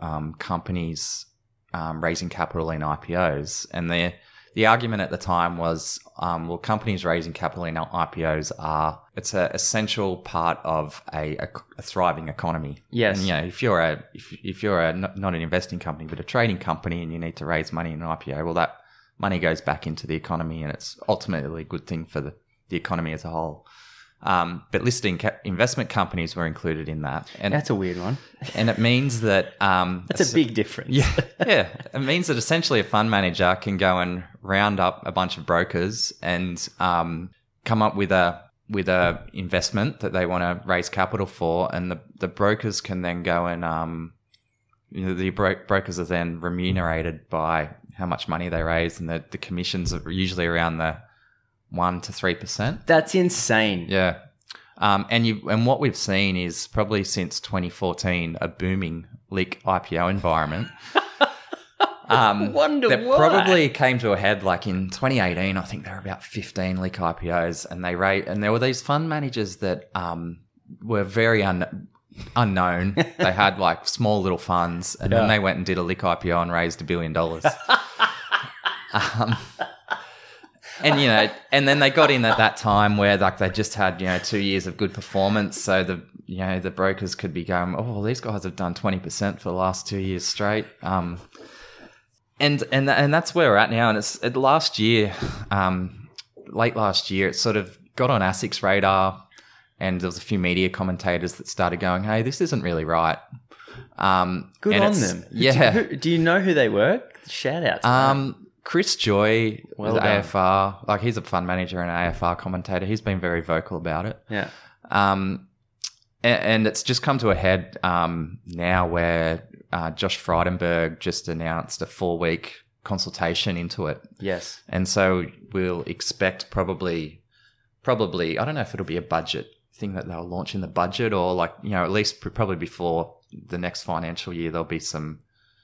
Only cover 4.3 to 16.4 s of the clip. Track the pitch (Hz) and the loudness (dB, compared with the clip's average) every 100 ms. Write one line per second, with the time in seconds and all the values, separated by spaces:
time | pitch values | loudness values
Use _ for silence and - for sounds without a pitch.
4.3 | - _ - 110 117 120 107 90 87 - | -20 _ 2 4 4 2 -2 -2 -4 0
5.3 | 87 85 85 82 82 - - - - 87 | 2 2 0 -2 -2 -4 -10 -12 -6 -4
6.3 | 85 82 87 - 107 113 95 87 85 82 | -4 -4 -6 -2 -2 -2 -2 0 0 -2
7.3 | 78 80 - 85 80 80 87 80 - 80 | -6 -6 -4 -6 -6 -4 -2 -4 -2 -2
8.3 | 78 76 - 78 78 78 78 _ - - | -2 -4 -6 -4 0 0 -4 _ -10 -4
9.3 | 98 87 90 - 113 107 - 98 90 - | 0 0 0 -2 -2 -2 -2 -2 -4 -6
10.3 | 85 82 80 - 80 76 - - 78 76 | -2 -2 -2 -2 -2 -2 -10 -10 -8 -6
11.3 | 76 - - - - - 95 90 78 78 | -6 -8 -10 -18 -18 -8 0 0 0 -6
12.3 | 73 85 82 71 73 _ 120 110 98 95 | -6 -4 -4 -6 -10 _ 0 2 2 0
13.3 | 78 85 - 123 92 82 76 - - - | 0 -2 -2 2 4 2 0 -8 -20 -18
14.3 | - - 92 107 92 82 85 95 98 98 | -14 -10 -4 0 2 2 0 -6 -4 -2
15.3 | 85 82 90 - 87 87 78 78 82 - | -2 0 -2 -2 -8 -8 -8 -10 -10 -4
16.3 | 127 | 0